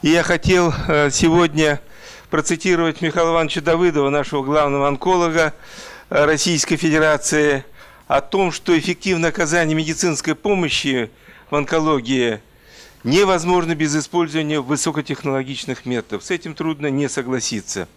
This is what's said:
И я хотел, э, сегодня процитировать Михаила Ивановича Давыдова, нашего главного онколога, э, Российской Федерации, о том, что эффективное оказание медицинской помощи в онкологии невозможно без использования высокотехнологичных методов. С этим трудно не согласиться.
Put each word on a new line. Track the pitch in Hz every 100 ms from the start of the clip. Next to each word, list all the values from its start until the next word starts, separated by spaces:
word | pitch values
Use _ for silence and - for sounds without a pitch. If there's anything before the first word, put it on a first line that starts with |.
И | 147
я | 170
хотел, | 165 175 - 180 175 - -
э, | 151 147
сегодня | - 165 170 165 151 156 143 - - - - -
процитировать | 156 151 165 185 170 165 151
Михаила | 165 156 165
Ивановича | 165 156 180
Давыдова, | 147 165 180 147 139
нашего | 143 135 147
главного | 135 151 143 139 143
онколога, | 143 180 185 170 160 156 - - - - - -
э, | -
Российской | 147 151 175 160 -
Федерации, | 160 165 156 156 151 - 156 147 139 - - - - -
о | 135
том, | - 196 185
что | - - 165
эффективное | 147 170 196 175 165
оказание | - 165 170 160 156
медицинской | 156 160 180 147 -
помощи | 151 208 196 160 - 139 131 113 - - - -
в |
онкологии | 147 143 165 156 147 117 131 120 107 _ _ - - - -
невозможно | - 160 196 185 170 180 170 160
без | 156
использования | 151 139 175 165 156 151 151
высокотехнологичных | 127 143 165 151 143 143 147 135 131 135 - 127 127
методов. | 123 104 104
С | -
этим | 175 165 151
трудно | 160 147 147
не | 135 143
согласиться. | - 123 127 - 110 - 98 85